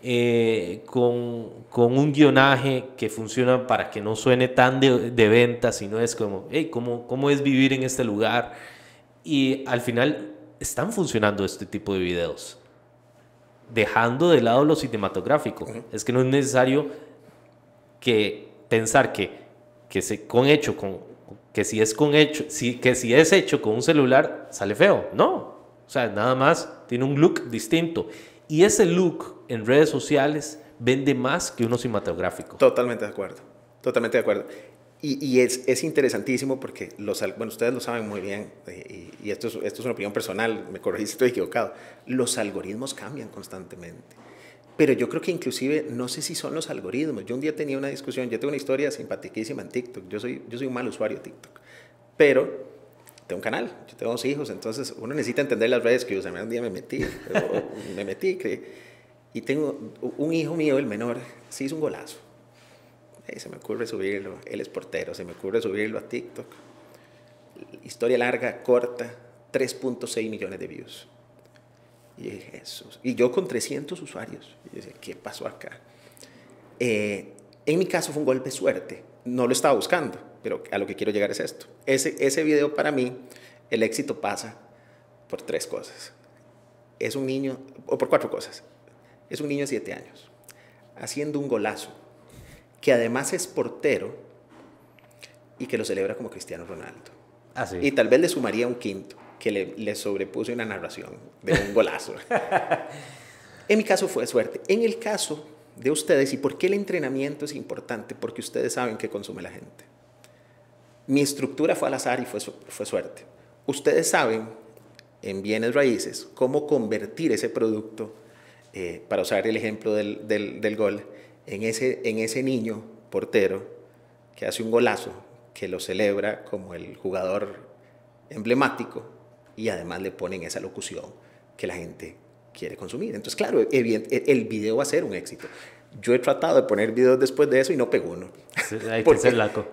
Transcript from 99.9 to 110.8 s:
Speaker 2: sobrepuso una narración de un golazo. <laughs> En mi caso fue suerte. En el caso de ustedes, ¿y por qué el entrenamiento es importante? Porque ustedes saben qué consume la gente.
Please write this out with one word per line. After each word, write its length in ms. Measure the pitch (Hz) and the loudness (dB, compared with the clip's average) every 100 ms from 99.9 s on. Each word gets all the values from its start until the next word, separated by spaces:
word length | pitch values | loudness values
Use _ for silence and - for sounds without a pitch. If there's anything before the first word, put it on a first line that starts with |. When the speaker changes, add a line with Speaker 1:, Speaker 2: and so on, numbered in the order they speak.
| 104 | -6
Speaker 2:
sobrepuso 580 | 104 98 95 - 113 | -4 -4 -4 -4 -6
una 100 | 120 | -6
narración 540 | 113 98 85 - - - - - | -6 -6 -10 -12 -14 -16 -20 -10
de 120 | - | 0
un 200 | - 101 | 0 2
golazo. 420 | 104 107 - - - - | 2 2 0 -8 -12 -2
<laughs> 580 | 233 - 190 - 160 - 147 - - - - - - - | -2 0 -2 0 -4 -4 -14 -16 -20 -20 -20 -20 -20 2
En 80 | 214 | 2
mi 60 | |
caso 240 | 214 190 196 | 4 2 2
fue 180 | 131 120 | -2 0
suerte. 340 | 123 110 - - | 0 0 -6 0
En 140 | 202 | 2
el 140 | 226 226 | 2 -2
caso 480 | 214 208 - 151 - - - - | -4 -4 -4 -8 -10 -20 -20 -4
de 160 | 120 | -2
ustedes, 400 | 151 - 156 139 | -2 4 4 4
¿y 60 | - | 0
por 200 | 139 - | -4 0
qué 100 | 185 | 0
el 60 | |
entrenamiento 720 | 202 196 180 139 135 139 147 | 0 -2 -4 -2 -4 -4 -6
es 100 | 147 | -8
importante? 640 | 131 - - - 117 110 117 | -10 -10 -12 -8 -10 -8 -8
Porque 240 | 92 - | -8 -8
ustedes 320 | - - 123 | -6 -2 -2
saben 240 | - 123 107 | -2 -4 -4
qué 140 | 110 | -8
consume 320 | 104 104 110 | -8 -10 -12
la 80 | 87 | -12
gente. 340 | - - - - _ _ _ - _ _ _ _ _ | -14 -20 -20 -20 _ _ _ -20 _ _ _ _ _